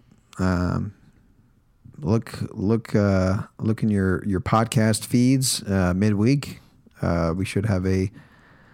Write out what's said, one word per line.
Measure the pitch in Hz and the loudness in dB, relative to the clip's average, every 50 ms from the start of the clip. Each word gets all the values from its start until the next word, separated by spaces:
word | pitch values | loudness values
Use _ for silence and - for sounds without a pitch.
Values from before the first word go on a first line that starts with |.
| _ _ _ _ _ _ - - | _ _ _ _ _ _ -6 -2
Um, | - 92 90 87 90 87 87 90 95 104 - _ _ - - _ _ _ _ _ _ _ _ _ _ _ _ _ - - - - | 0 0 0 0 0 0 -2 -2 -4 -6 -10 _ _ -20 -20 _ _ _ _ _ _ _ _ _ _ _ _ _ -20 -20 -16 -6
look, | - 80 110 113 - - - - - - | -2 0 0 0 -2 -4 -10 -10 -10 -8
look, | - - - - 117 110 - - - | -6 -4 0 0 0 0 -2 0 0
uh, | 107 101 101 98 95 - 92 98 113 - - _ - | 2 4 4 4 4 2 2 0 -2 -4 -8 _ -4
look | - 107 110 - | -2 -2 -2 0
in | - 110 | 0 0
your, | 104 98 95 95 92 - - | 0 2 2 0 0 -2 -2
your | 104 92 90 | -2 -4 -4
podcast | - - 117 110 113 113 - 127 110 110 107 - - | 0 2 2 2 2 2 2 2 2 2 2 -2 -2
feeds, | - - 120 123 127 135 135 131 123 - - | -2 0 2 4 4 2 2 0 -2 -4 -4
uh, | - 101 98 98 90 90 90 | -2 0 0 2 2 2 2
midweek. | 92 104 107 104 98 107 123 143 147 - - - - - - _ _ _ _ _ - | 2 2 2 2 2 2 2 2 0 -2 -8 -14 -18 -20 -20 _ _ _ _ _ -4
Uh, | - 90 85 85 82 82 82 | -2 -2 0 0 0 0 -2
we | 95 95 | -2 -4
should | - - 101 98 | -4 -2 -2 0
have | 110 98 92 92 | 0 0 0 0
a, | 95 95 92 92 98 - - - - - - - - - - - - | 0 0 0 0 -2 -6 -10 -20 -20 -20 -20 -20 -20 -20 -20 -20 -20